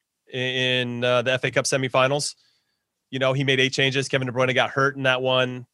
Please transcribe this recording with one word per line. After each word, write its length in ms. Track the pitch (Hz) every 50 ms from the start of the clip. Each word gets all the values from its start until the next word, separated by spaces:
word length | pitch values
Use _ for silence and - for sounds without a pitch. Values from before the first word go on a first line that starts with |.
| _ _ _ _ _ - -
i-, 40 |
in, 680 | 127 127 127 127 131 127 127 127 127 123 120 120 120 123
uh, 180 | 123 123 123 120
the 100 | 127 131
F 120 | 127 -
A 60 | 135
Cup 140 | - 143 123
semifinals. 720 | - - 135 135 127 - 135 131 131 139 147 139 - - - _ _ _ _ _ _ _ _ _ _ _ _ _ _
You 80 | - 131
know, 140 | 131 131 131
he 120 | 135 139
made 160 | 135 135 127
eight 120 | 131 131 -
changes. 360 | - 135 135 127 139 131 -
Kevin 180 | - 135 131
De 60 | 127 113
Bruyne 220 | 127 127 127 127
got 160 | 127 120 110
hurt 260 | - 139 135 139 139
in 80 | 139 131
that 180 | 131 127 127 131
one. 440 | 131 127 127 127 127 127 127 123 -